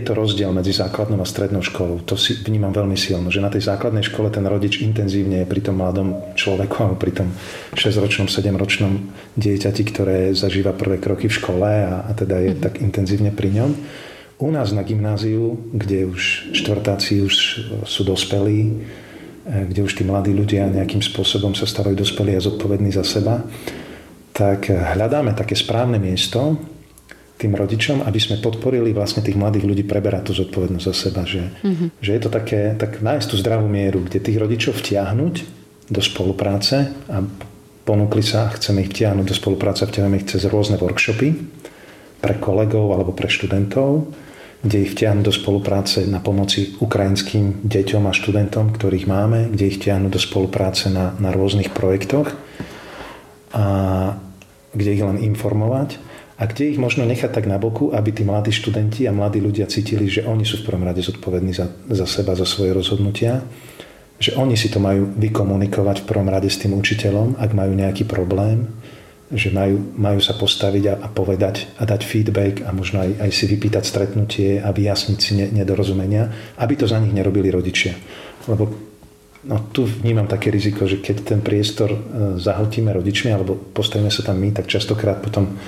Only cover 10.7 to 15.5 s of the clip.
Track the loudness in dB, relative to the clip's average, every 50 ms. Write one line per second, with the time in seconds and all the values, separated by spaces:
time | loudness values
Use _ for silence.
10.7 | 0 0 0 0 0 0 0 -2 -2 0 0 0 0 -2 -2 0 0 2 2 4
11.7 | 4 2 2 0 -2 -4 -2 -4 -2 -2 0 0 2 2 2 2 2 0 -2 -2
12.7 | -2 0 -2 0 0 0 0 0 2 2 0 0 0 0 -2 0 2 2 2 0
13.7 | 0 -4 -6 -14 -16 -18 -18 -18 -20 -20 -20 -18 -8 -4 -2 -2 0 0 0 0
14.7 | 0 -2 -2 -2 -2 0 0 0 -2 -2 0 0 0 0 0 -2